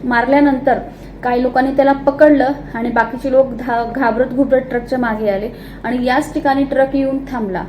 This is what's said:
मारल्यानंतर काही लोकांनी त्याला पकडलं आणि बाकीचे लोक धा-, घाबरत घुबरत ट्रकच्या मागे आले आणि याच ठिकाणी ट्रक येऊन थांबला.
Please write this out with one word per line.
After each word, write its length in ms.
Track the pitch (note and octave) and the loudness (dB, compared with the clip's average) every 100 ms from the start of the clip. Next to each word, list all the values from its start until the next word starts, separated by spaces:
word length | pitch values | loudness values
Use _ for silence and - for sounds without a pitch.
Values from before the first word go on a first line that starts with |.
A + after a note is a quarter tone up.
मारल्यानंतर 720 | B3+ A#3+ A#3+ C#4 C#4+ C4 C4 B3 - - - - | 0 0 4 4 4 2 2 0 -2 -16 -18 -8
काही 200 | B3 B3 | -2 0
लोकांनी 340 | B3+ B3+ C4+ C4+ | 2 0 2 2
त्याला 160 | C4+ | 2
पकडलं 560 | C4+ C#4 C4+ D4+ C#4+ B3+ C#4+ - | 4 0 4 6 6 2 -2 -8
आणि 140 | A#3 A#3+ | -6 -2
बाकीचे 440 | A#3 A3+ B3 C4+ | 0 -2 -4 2
लोक 140 | C4 C4 A3+ | 2 2 -2
धा-, 340 | B3 A#3 A#3 C4+ | -4 -2 -2 -2
घाबरत 300 | A#3+ A3+ B3+ | -2 0 -2
घुबरत 340 | B3 C#4 C4 | 0 2 0
ट्रकच्या 380 | B3+ A#3+ A#3+ B3+ | 0 -6 -4 -4
मागे 320 | A#3+ G#3+ G#3+ | -2 -2 -2
आले 180 | G3 A3 - - - | -2 -6 -12 -16 -12
आणि 200 | A#3 B3 | -6 -2
याच 300 | B3 B3+ D4+ | 0 0 -2
ठिकाणी 300 | D4+ C#4+ C4+ | -2 0 0
ट्रक 320 | C#4 C4 C4+ C#4 | 0 2 2 0
येऊन 220 | C4+ C4+ C4+ | -2 -4 -6
थांबला. 340 | B3+ G#3 F3+ | -6 -4 -6